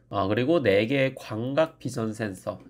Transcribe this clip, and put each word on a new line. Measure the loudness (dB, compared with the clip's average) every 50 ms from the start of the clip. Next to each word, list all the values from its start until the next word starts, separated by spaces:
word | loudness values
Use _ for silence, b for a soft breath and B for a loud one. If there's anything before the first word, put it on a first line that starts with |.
| B _
아, | -2 -2 0
그리고 | 2 2 2 2 2 2 4
네 | 4 4 4 4 4
개의 | 2 2 2 0 0 -2
광각 | -6 -12 -10 -8 -6 -6 -2 0 0 0 0 -2 _
비전 | -10 -8 -4 -4 -4 -4 -4
센서, | -4 -6 -6 -6 -8 -8 -10 -10 -10 -12